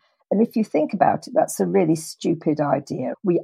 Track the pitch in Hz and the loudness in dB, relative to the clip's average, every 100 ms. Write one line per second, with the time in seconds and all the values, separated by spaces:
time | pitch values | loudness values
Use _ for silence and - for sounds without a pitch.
0 | _ _ - 196 233 - 214 285 302 190 | _ _ -4 0 0 0 -2 0 -2 2
1 | - 156 - - - - 185 185 170 160 | 2 0 -2 0 0 0 0 2 2 0
2 | - - - 160 165 151 147 139 143 151 | -2 -6 -4 -2 0 0 0 -2 -4 -6
3 | 127 - 196 170 | -6 -4 0 2